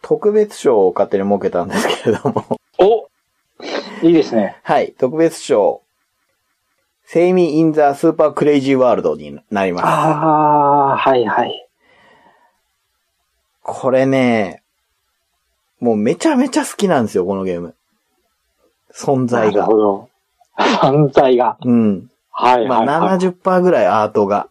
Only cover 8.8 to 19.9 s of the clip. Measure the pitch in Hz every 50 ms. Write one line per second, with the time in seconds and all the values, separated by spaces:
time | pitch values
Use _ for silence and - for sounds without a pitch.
8.8 | 127 123 107 92 85 85 76 73 76 73 71 71 _ _ - 98 95 95 87 87
9.8 | - - 156 156 151 160 156 151 156 160 151 151 151 151 147 147 143 143 143 143
10.8 | 139 139 131 - - 139 135 123 117 104 92 - 120 117 - - - _ _ _
11.8 | _ _ _ _ _ _ _ _ _ _ _ _ _ _ _ _ _ _ _ _
12.8 | _ _ _ _ _ _ _ _ _ _ _ _ _ _ _ _ _ - - -
13.8 | - 135 123 131 131 135 135 135 127 123 117 110 101 90 80 - _ _ _ _
14.8 | _ _ _ _ _ _ _ _ _ _ _ _ _ _ _ _ _ _ _ _
15.8 | - 120 113 107 104 120 165 175 - 330 302 247 262 262 - 311 269 - - -
16.8 | - 190 170 139 117 104 - 98 90 90 98 95 95 92 90 85 87 82 - _
17.8 | _ _ _ _ _ _ _ _ _ _ _ _ _ _ _ _ _ _ _ _
18.8 | _ _ _ - - - 139 131 127 117 120 117 110 107 98 104 98 - 110 107
19.8 | 107 104